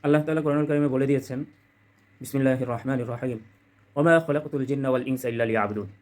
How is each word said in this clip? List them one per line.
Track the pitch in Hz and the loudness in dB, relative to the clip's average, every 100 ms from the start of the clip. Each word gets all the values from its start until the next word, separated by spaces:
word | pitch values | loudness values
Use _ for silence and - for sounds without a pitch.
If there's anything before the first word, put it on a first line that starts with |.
আল্লাহ | 143 151 | 4 2
তাআলা | 151 160 | 2 -2
কোরআনুল | 151 143 147 | 0 0 0
কারিমে | 147 147 | 2 2
বলে | 131 135 | 0 0
দিয়েছেন, | 139 131 131 151 _ _ _ _ _ _ _ | 0 -2 -10 -10 _ _ _ _ _ _ _
বিসমিল্লাহির | 127 139 135 127 123 | -6 0 0 0 -2
রহমানির | 117 127 131 120 | -4 -2 -2 -2
রহিম, | 120 131 117 - _ _ _ _ - | -4 -6 -6 -10 _ _ _ _ 2
"ওয়া | |
মা | 160 165 | 6 6
খলাকতুল | 160 143 147 143 127 | 4 -2 -2 -4 -2
জিন্না | 139 135 | -2 0
ওয়াল | 127 123 | 0 0
ইনসা | 131 123 | -2 -2
ইল্লা | 117 | 0
লিয়াবুদুন।" | 117 110 104 104 98 - | 0 2 0 -2 -8 -14